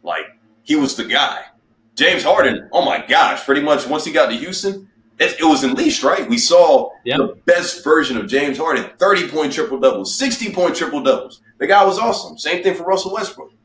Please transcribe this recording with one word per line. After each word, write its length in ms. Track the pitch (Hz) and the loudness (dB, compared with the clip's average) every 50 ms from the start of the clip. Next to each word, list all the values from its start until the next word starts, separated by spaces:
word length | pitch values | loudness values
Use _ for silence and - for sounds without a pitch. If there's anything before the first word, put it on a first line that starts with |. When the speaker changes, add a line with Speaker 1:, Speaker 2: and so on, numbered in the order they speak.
| _ | _
Speaker 1:
Like, 220 | - - - - - _ _ _ _ _ _ _ | -8 -8 -8 -10 -12 _ _ _ _ _ _ _
he 120 | - 151 | 0 0
was 200 | 151 139 131 - | 0 2 -2 -4
the 100 | - 113 | -6 -6
guy. 400 | 104 113 143 139 123 - - - - _ _ _ _ _ _ _ _ _ | -2 0 0 0 0 -4 -10 -14 -16 _ _ _ _ _ _ _ _ _
James 280 | - 143 175 185 147 127 | 2 2 2 2 2 2
Harden, 440 | 147 - 131 135 127 113 - - - | 2 4 4 4 2 0 -2 -8 -2
oh 120 | - 170 - | -2 0 0
my 180 | - - - - | 0 -2 -4 -2
gosh, 360 | - 127 160 - - 101 - - | 0 2 4 4 2 0 -4 0
pretty 160 | - 139 147 | 0 0 0
much 240 | 147 151 147 131 - | 2 2 0 0 0
once 180 | 123 147 156 - | -4 -4 -4 -4
he 60 | 160 | -2
got 160 | 147 160 147 107 | 2 2 2 2
to 60 | 117 | 0
Houston, 520 | 117 147 180 190 - 196 196 196 196 - _ _ _ _ _ _ _ | -6 -8 -8 -8 -6 -6 -6 -6 -6 -14 _ _ _ _ _ _ _
it, 160 | 156 156 - - | -2 -2 0 0
it 40 | 160 | 2
was 180 | 160 143 135 143 | 2 4 4 2
unleashed, 400 | 127 131 - 170 - - - - | -2 0 0 0 0 0 0 0
right? 240 | 139 180 - - | 0 0 0 -2
We 100 | - 233 | -2 -2
saw 520 | 233 - - 170 175 175 165 143 123 - - - - _ | -2 2 4 6 6 6 6 6 2 2 -2 -10 -10 _
Speaker 2:
Yep. 120 | 120 131 | -4 -2
Speaker 1:
the 100 | 139 135 - - - _ | 0 -2 -2 -4 -4 _
best 380 | - 175 175 175 - - - - | 0 0 2 0 -6 -10 -8 0
version 340 | 143 156 160 143 123 127 | 2 2 2 2 0 -4
of 100 | 113 101 | -6 -6
James 300 | 101 123 139 147 143 131 | -2 -2 -2 -2 -2 -4
Harden, 280 | 120 156 165 139 113 98 - - | -4 -4 -2 -2 -4 -4 -8 -4
thirty-point 560 | _ 180 196 196 180 156 - 147 156 151 139 - | _ 2 2 2 2 0 -4 -4 -4 -4 -2 -2
triple-doubles, 640 | 156 151 - 135 127 127 131 113 95 95 - - | -4 -4 -4 -4 2 2 2 2 2 -6 -6 -4
sixty-point 580 | - 269 269 233 - 233 202 180 185 180 165 - | -4 -2 -4 -4 -4 -6 -6 -2 0 0 0 0
triple-doubles. 680 | - 165 135 147 143 123 135 - - - - - _ _ _ _ _ | -2 -6 -6 -6 0 2 2 2 2 -2 -12 -18 _ _ _ _ _
The 80 | - | 0
guy 160 | 151 196 202 196 | 4 4 6 6
was 140 | 196 190 202 | 4 2 0
awesome. 380 | 226 226 196 - - - - | -2 -2 -2 -4 -6 -12 -14
Same 260 | - - 151 175 175 180 | -8 -4 -4 -4 0 0
thing 100 | 190 175 | -2 -2
for 100 | - 170 | -2 -2
Russell 300 | 180 190 185 - 190 190 | -2 -2 -2 -2 -6 -6
Westbrook. 380 | 220 196 - - 131 117 - _ _ | -6 -8 -8 -10 -16 -20 -20 _ _